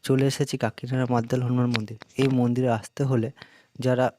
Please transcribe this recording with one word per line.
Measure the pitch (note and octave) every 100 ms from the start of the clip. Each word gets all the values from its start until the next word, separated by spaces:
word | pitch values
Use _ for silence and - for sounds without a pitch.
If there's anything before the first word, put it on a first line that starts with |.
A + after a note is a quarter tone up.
চলে | - C3+ C#3
এসেছি | - C#3+ C3
কাকিনাড়া | A2 - A#2+ B2+ B2
মাদ্দাল | A#2+ A2+ B2+
হনুমান | B2 B2 A#2+
মন্দির। | A#2 A2 A2 - -
এই | C3+
মন্দিরে | B2+ A#2+ A#2+ B2+
আসতে | A2+ - -
হলে | C#3 B2+ A2 - - - _ -
যারা | B2+ B2+ B2